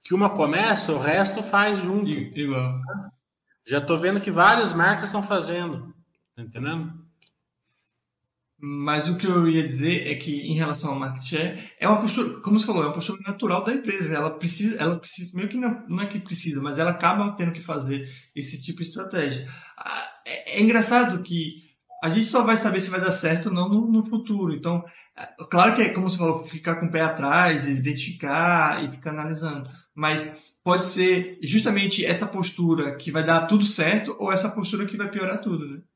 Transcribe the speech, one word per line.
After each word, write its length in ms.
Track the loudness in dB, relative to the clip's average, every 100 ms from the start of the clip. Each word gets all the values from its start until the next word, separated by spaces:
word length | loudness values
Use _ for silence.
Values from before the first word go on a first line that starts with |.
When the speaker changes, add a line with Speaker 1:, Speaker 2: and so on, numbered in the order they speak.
Speaker 1:
Que 100 | 0
uma 160 | 2 2
começa, 640 | 2 0 2 2 0 0
o 80 | 0
resto 420 | 2 2 2 -2
faz 380 | 0 2 2 0
junto. 300 | 0 0 0
Speaker 2:
I-, 240 | -2 -6 -4
igual. 460 | -2 -2 -2 -4 -6 -10 -12 _ _ _ _ _ -2
Speaker 1:
Já 140 | -2
tô 180 | 0 0
vendo 220 | 2 0
que 100 | 0
várias 440 | 6 6 6 2
marcas 380 | 2 2 2 -2
tão 120 | -4
fazendo, 720 | 0 -2 0 -4 -4 -8 -12 -18 _ _ _ -18
tá 60 |
entendendo? 600 | -14 -8 -6 -4 -6 -12 -20 _ _ _ _ _ _ _ _ _ _ _ _ _ _ _ -8
Speaker 2:
Mas 440 | -4 -2 0 0
o 80 | 0
que 100 | 2
eu 220 | 4 6
ia 180 | 4 2
dizer 400 | 0 0 0 -2
é 80 | -6
que, 320 | -4 -6 -2
em 60 |
relação 380 | -2 0 -2 -4
ao 80 | -4
market 240 | -6 -6
share, 480 | -4 -2 -2 -4 -14 -2
é 80 | 2
uma 120 | 4
postura, 400 | 2 0 -2 -4
como 180 | 2 2
você 80 | 4
falou, 180 | 0
é 20 | 0
uma 60 |
postura 260 | -2 -6 -8 -8
natural 360 | -4 0 0 0
da 80 |
empresa. 420 | -2 -2 -4 -2 0
Ela 220 | -2 -2
precisa, 440 | -4 0 -2 0
ela 160 | 0 -2
precisa, 380 | -6 -14 -10 -6
meio 140 | -4
que 80 | -2
não, 280 | -2 -4 -6
não 120 | -4
é 40 | -4
que 140 | -6
precisa, 420 | -8 -8 -6 -4
mas 180 | -4 0
ela 120 | 0
acaba 380 | 2 2 2 0
tendo 180 | -2 -4
que 80 | -4
fazer 500 | -6 -6 -4 -4 -6 -16 _
esse 280 | -12 -10 -10
tipo 140 | -10 -8
de 60 | -10
estratégia. 640 | -10 -6 -4 -2 -4 -8 -16 -20 -14
Ah, 440 | -10 -8 -10 -14 -12
é, 320 | -10 -6 2
é 20 |
engraçado 600 | 4 4 4 4 4 0
que 400 | -4 -4 -4 -10 _ _ _ -4
a 80 | 0
gente 160 | 2 4
só 160 | 4
vai 120 | 4 4
saber 240 | 2 0
se 100 | -2
vai 120 | 0
dar 100 | 0
certo 360 | 0 2 0 0
ou 60 |
não 140 | 0 2
no, 240 | 2 4
no 140 | 4 2
futuro. 480 | -2 -2 -2 0
Então, 300 | -2 -2 -2 -4 -20 _ -18
É, 100 | -18 -16 0
claro 260 | 6 6 6
que 60 |
é, 120 | 2
como 160 | 2 -2
você 80 | 2
falou, 280 | 0 0 -4
ficar 300 | -8 -4 -2
com 120 | 0
o 40 |
pé 100 | 2
atrás, 680 | 0 0 2 4 6 4 0
identificar 1160 | 0 -2 -2 -6 -6 -2 2 4 4 4 0
e 80 | -4
ficar 200 | -8 -8
analisando. 580 | -6 -6 -4 -4 -6 -10 -16 _
Mas 600 | -4 0 0 -4 -12 -20 _
pode 240 | 2 2 2
ser 500 | 2 4 4 0 -8
justamente 640 | 2 2 4 2 2 0 0
essa 200 | -2 -2
postura 720 | -4 -4 0 2 2 0 -4
que 160 | -4
vai 120 | -2
dar 240 | 4 2 4
tudo 160 | 4
certo 520 | 4 2 2 2 0 -4
ou 120 | 0
essa 180 | 0 0
postura 380 | -2 -4 -4 -4
que 100 | -4
vai 120 | -6
piorar 320 | -4 -4 -4
tudo, 260 | -4 -4 -6
né? 140 | -12 -16